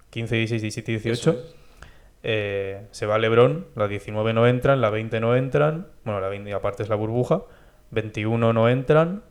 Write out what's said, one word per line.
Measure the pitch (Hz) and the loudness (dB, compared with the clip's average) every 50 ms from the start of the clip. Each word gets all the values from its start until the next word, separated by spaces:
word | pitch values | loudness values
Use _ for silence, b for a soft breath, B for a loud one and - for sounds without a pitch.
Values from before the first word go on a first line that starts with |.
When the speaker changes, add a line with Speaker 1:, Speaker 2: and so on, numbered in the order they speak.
| - _ | -20 _
Speaker 1:
quince, | - 117 117 107 113 | -10 -8 -4 -2 0
dieciséis, | 117 113 110 117 113 107 | 0 0 0 -2 -2 -4
diecisiete, | 110 - 123 110 - 113 | -4 -6 -6 -6 -4 -4
dieciocho. | 110 - 113 117 123 - 156 165 | -2 -2 -2 -2 0 0 0 0
Speaker 2:
Eso | - | 0
es. | - B B B B B B B B B B B B B B _ - | -4 B B B B B B B B B B B B B B _ -6
Speaker 1:
Eh, | - 110 107 104 101 98 98 98 95 98 98 107 110 - | -4 -2 -2 -2 -4 -4 -4 -6 -6 -8 -12 -14 -18 -10
se | - 113 | -6 -2
va | 107 107 110 | 0 0 2
LeBron, | 113 110 113 117 120 135 147 165 185 - - | 2 4 6 6 6 6 4 0 -8 -10 -6
la | - 104 101 | -4 -2 -2
diecinueve | 101 101 - - 107 107 107 113 113 | -2 -4 -8 -6 -4 -2 -2 0 2
no | 113 117 | 4 4
entran, | 120 123 123 120 135 139 135 | 4 4 4 2 2 2 2
la | 117 107 | 2 0
veinte | 104 110 110 113 117 110 | 0 -2 -4 -4 -4 -2
no | 113 117 120 | 0 2 2
entran. | 127 135 135 127 147 147 151 156 165 196 - - - - | 2 0 0 0 2 2 2 0 -2 -8 -12 -18 -12 -8
Bueno, | 113 104 101 | -6 -4 -4
la | 95 98 | -4 -4
veinte | 101 101 104 104 101 | -6 -6 -8 -6 -6
aparte | 95 - 101 101 - 110 | -4 -4 -4 -4 -4 -4
es | 104 | -2
la | 110 | -2
burbuja. | 104 107 110 113 123 123 - 156 - b b b b b b b b b _ | -2 -2 -2 0 0 0 0 0 -2 b b b b b b b b b _
Veintiuno | - 113 110 110 - 110 104 110 117 117 117 113 113 | -6 -6 -6 -6 -6 -4 -2 0 0 2 2 2 4
no | 113 113 117 | 4 4 4
entran, | 123 135 131 - 151 156 165 170 185 208 - - | 4 2 2 4 4 4 4 2 -2 -6 -10 -16